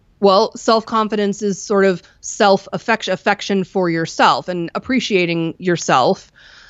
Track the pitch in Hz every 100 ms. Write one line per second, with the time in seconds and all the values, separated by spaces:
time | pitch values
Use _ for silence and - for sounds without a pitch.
0 | _ _ 196 190 220 - - 226 - 226
1 | 214 214 202 202 208 180 - 196 190 175
2 | - _ - - 208 196 - 175 - 220
3 | - 185 214 202 - 196 180 196 175 165
4 | 165 - 214 135 180 180 165 202 - 254
5 | - 190 170 165 165 - 185 165 - 139
6 | 139 196 - _ - - -